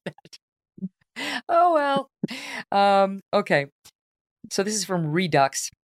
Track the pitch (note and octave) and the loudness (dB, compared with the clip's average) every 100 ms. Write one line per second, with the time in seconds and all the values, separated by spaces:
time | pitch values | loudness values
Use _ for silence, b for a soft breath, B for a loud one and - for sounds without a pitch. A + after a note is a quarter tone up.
0 | - - - - _ _ _ - F#3+ - | -10 -18 -20 -20 _ _ _ -16 -16 -16
1 | _ - C#4+ C4+ - E4+ F4 D#4+ C#4+ C#4 | _ -12 -8 -8 0 2 4 4 2 -2
2 | C4+ _ - B3+ B B - G3+ G3+ G3 | -4 _ -10 -10 B B -4 2 4 4
3 | G3 G3 - G#3 G3+ D#3 C#3+ _ - _ | 2 -2 -4 -4 2 0 0 _ -20 _
4 | _ _ _ _ - - G3 G#3+ F#3 F3+ | _ _ _ _ -8 -4 -4 -4 -4 -2
5 | D#3 D#3+ F#3 D3 C3+ - - - | -2 -2 0 2 2 0 -10 -12